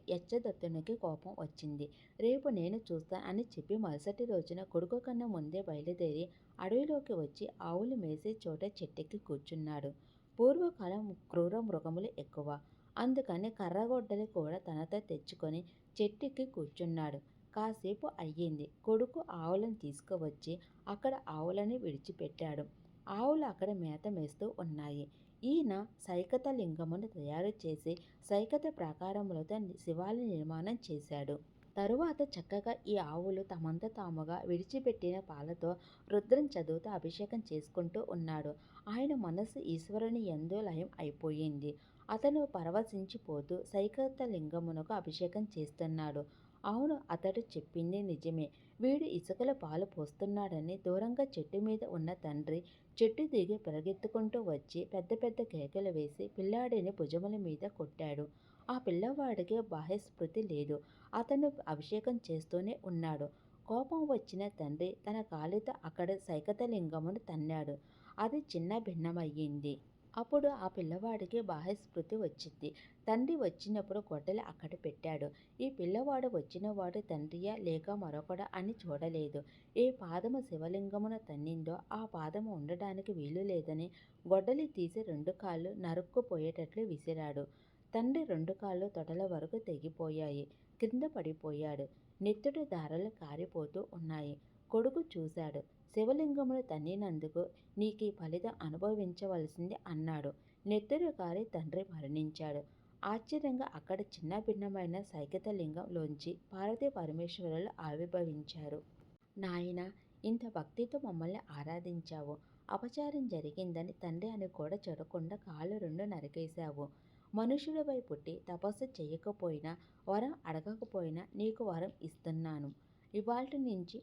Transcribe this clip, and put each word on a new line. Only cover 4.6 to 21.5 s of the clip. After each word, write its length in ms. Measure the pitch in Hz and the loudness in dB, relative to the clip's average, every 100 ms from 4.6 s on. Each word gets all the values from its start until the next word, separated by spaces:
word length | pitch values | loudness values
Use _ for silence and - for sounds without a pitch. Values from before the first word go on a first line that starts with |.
కొడుకు 360 | 190 170 175 247 | 0 2 2 0
కన్నా 260 | 254 240 240 | 0 -2 0
ముందే 360 | 180 151 180 | 0 -2 -2
బయలుదేరి 680 | 190 151 156 175 165 151 180 - - - | -2 -2 -2 0 2 2 -2 -8 -16 -6
అడవిలోకి 540 | 185 233 302 294 277 | 2 4 4 2 0
వచ్చి 360 | 185 147 - - - | 0 -2 -4 -8 -6
ఆవులు 340 | 170 175 233 262 | -2 0 2 0
మేసే 420 | 165 151 208 220 170 | -2 -2 -2 -4 -4
చోట 160 | 151 | -2
చెట్టెక్కి 540 | 202 202 170 - 156 208 | -2 -4 -8 -8 -8 -6
కూర్చున్నాడు. 720 | - 139 143 160 151 147 143 156 - - - - | -4 -4 -4 -4 -2 -2 -4 -6 -16 -20 -4 8
పూర్వకాలం 760 | 240 320 349 349 180 202 214 175 - | 8 10 4 0 -2 -2 -2 -8 0
క్రూర 280 | 175 170 220 | 4 4 4
మృగములు 500 | 226 170 165 165 214 - | 2 0 0 -2 -2 -6
ఎక్కువ, 400 | 139 - 147 143 - - - - | -8 -6 -4 -6 -8 -20 -10 0
అందుకని 520 | 240 262 254 175 214 | 2 4 2 0 0
కర్రగొడ్డలి 760 | 220 180 185 233 254 208 208 214 | -2 0 2 4 2 2 0 0
కూడా 320 | 190 151 180 | 0 0 -2
తనతో 420 | - 156 160 208 | -2 -4 -2 -2
తెచ్చుకొని 640 | 208 156 - - 156 160 175 - - - | -2 -6 -8 -4 -2 -2 -6 -14 -6 2
చెట్టెక్కి 440 | 208 208 277 269 262 | 2 2 -4 -2 -2
కూర్చున్నాడు. 720 | 220 147 - 170 165 151 139 - - - 220 | -2 -4 -2 0 0 0 -4 -10 -20 -8 -2
కాసేపు 540 | 220 220 190 208 302 - | -2 -2 -2 -2 -4 -4
అయ్యింది. 500 | 160 151 170 151 147 - - | -4 0 0 0 -6 -4 4
కొడుకు 400 | 220 254 320 - | 6 4 0 -6
ఆవులను 420 | 180 165 190 226 | -2 2 2 2
తీసుకువచ్చి 880 | 220 147 143 - 185 156 151 - 175 - - - | -2 -6 -8 -4 -2 -2 -4 -6 -6 -8 -12 -6
అక్కడ 320 | 202 262 262 - | 0 2 0 -4
ఆవులని 480 | 156 165 | -2 0